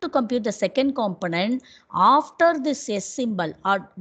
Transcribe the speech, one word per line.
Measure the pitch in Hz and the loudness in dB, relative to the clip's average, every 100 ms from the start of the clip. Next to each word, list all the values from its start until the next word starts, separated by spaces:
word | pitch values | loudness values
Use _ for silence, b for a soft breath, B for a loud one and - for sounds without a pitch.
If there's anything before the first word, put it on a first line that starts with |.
to | 339 | -2
compute | 269 220 247 | -2 0 -2
the | 214 | -2
second | 196 185 262 277 | -2 -2 0 0
component, | 262 208 170 180 165 208 254 b b b | 0 -4 -4 -4 -2 -2 -4 b b b
after | - 196 285 302 - 339 320 | 4 6 6 2 2 2 2
this | 285 269 - | -2 -4 -4
S | 202 | -6
symbol | - - 240 190 160 - | -6 -4 -4 -2 -4 -4
or | 190 196 196 - | -2 -2 -2 -12